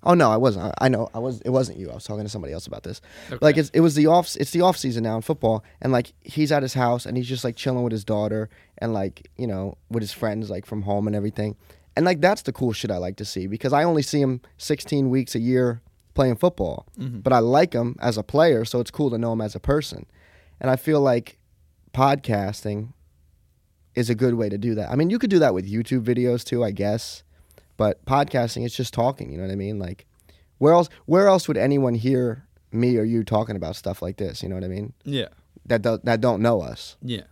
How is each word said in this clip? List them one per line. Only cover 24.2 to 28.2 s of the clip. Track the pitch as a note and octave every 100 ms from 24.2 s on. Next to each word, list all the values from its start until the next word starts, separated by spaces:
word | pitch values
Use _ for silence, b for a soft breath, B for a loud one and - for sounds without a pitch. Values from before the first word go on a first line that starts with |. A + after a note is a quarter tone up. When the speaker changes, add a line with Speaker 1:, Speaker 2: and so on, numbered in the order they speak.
| B2+ A#2
Speaker 1:
way | G#2+
to | G2+
do | A#2 A2
that. | G2+
I | B2+
mean, | E3
you | A#3
could | A3+
do | F#3+
that | D3
with | F#2 F#2+
YouTube | G#2+ A#2 C3
videos | A2+ A#2+ B2 A#2+
too, | - A#2+
I | A#2
guess, | G2 G2+ G#2 - - _ b b b b _
but | G#2+ - -
podcasting, | C3+